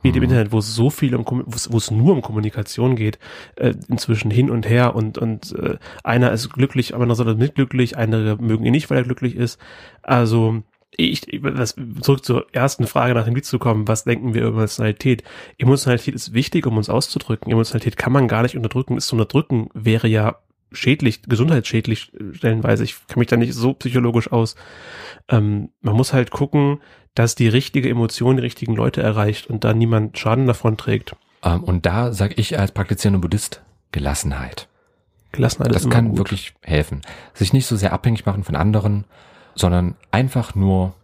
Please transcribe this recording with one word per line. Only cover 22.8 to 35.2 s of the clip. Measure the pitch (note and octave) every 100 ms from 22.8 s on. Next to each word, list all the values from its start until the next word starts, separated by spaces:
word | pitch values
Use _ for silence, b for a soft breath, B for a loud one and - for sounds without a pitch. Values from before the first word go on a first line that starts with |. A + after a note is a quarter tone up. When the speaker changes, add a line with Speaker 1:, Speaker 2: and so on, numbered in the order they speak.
Speaker 1:
Ich | A2+ - _
kenne | -
mich | A#2+
da | A#2+
nicht | A#2
so | B2 A#2+
psychologisch | C3+ C3 B2 A#2+ A#2 -
aus. | A#2+ A2+ - B B B B B B -
Ähm, | A#2 G#2 G#2 - _
man | B2 G#2+
muss | C3
halt | C3+ A#2+
gucken, | - C#3 D3 C#3+ D3 b b b -
dass | A#2 -
die | A#2
richtige | A#2 - C#3+ C3
Emotion | A#2+ A2+ - A#2+ C3
die |
richtigen | A#2+ - - A2+
Leute | A#2+ -
erreicht | A2 G#2+ G#2 G#2+ -
und | A2
da | A2+
niemand | A2 A2+ A2+ G#2+ -
Schaden | A2 A#2 C3
davon | A#2 A#2 A2
trägt. | - G#2+ - - _ _
Speaker 2:
Ähm, | F2 F2
und | F2+ F2+ E2
da | G2 B2
sag | G2+ G2 -
ich | G#2+ D#3
als | G2
praktizierender | - F#2+ G2+ G#2 G2
Buddhist | F2 G2+ - - _ _ _
Gelassenheit. | D2 C#2 C#2 C#2+ C2 B1+ - - _ _ _ _ _